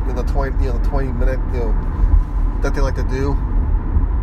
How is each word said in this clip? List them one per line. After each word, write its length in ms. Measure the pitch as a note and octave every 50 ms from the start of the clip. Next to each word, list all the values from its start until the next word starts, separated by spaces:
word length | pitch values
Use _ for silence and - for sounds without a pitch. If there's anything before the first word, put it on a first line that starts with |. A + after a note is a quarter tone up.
| - -
in 60 | -
the 80 | - A2
twenty, 400 | - - C#3 C#3 C3 B2 - -
you 80 | C3
know, 60 | A#2+ -
the 100 | - -
twenty 240 | - C3+ C3+ C3
minute, 280 | B2 - - C3 B2+ - - -
you 80 | - -
know, 1000 | - - - - - - - - - - - - - - - - - - - -
that 120 | C#3 C3+ C3
they 80 | C#3
like 140 | C#3 C3+ B2+
to 80 | C3 A#2
do. 320 | - C3 C3 C3+ C#3+ C3+ - - - - - - - - - - - - - - - - -